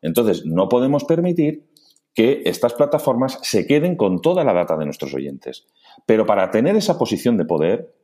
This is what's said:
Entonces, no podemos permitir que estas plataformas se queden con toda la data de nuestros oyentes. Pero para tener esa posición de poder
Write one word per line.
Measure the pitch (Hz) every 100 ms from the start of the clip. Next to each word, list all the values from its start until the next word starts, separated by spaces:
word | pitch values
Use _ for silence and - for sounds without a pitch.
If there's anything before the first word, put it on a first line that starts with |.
Entonces, | - 85 110 85
no | 80 82 95
podemos | 123 131 143
permitir | 139 165 175 170 151 156 _ _ _ _ _
que | - 113 139
estas | - - 120
plataformas | - 143 151 143 120 131 -
se | - 107 85
queden | 143 170 175
con | 101 90
toda | 160 180
la | 139
data | 90 85 80
de |
nuestros | 73 71 69
oyentes. | 67 71 69 - 64 _ _ _ - -
Pero | 110 107
para | 101 95
tener | 110 139 214
esa | 208 -
posición | 120 107 123 113
de |
poder | 78 82 80 113 - _